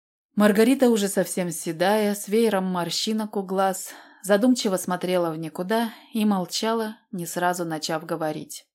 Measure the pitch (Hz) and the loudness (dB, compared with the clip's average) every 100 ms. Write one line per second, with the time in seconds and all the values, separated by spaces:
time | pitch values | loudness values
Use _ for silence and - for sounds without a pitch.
0 | _ _ _ - 208 208 226 269 247 226 | _ _ _ 2 4 6 4 6 4 4
1 | 202 196 180 - 180 165 - 160 180 214 | 2 0 -2 -2 -4 -4 -6 -2 2 2
2 | 208 202 - 214 226 196 190 180 170 - | 0 -2 0 2 2 2 0 -2 -2 -4
3 | - 220 214 208 185 190 190 185 - - | -2 -4 -4 -6 -4 0 0 0 -8 -16
4 | - - 185 202 254 247 233 185 185 180 | -20 -10 2 4 4 4 2 -2 -2 -4
5 | 180 180 170 160 160 - 185 220 233 - | 0 0 0 -2 -8 -6 -2 -2 -2 -8
6 | - 226 214 196 180 - 220 226 214 220 | -8 0 2 2 -2 -4 -2 -2 -4 -8
7 | _ 185 170 - 180 180 170 156 - 160 | _ -10 -6 -2 0 0 -4 -4 -4 -6
8 | 165 170 160 156 147 - _ | -4 -4 -4 -6 -10 -16 _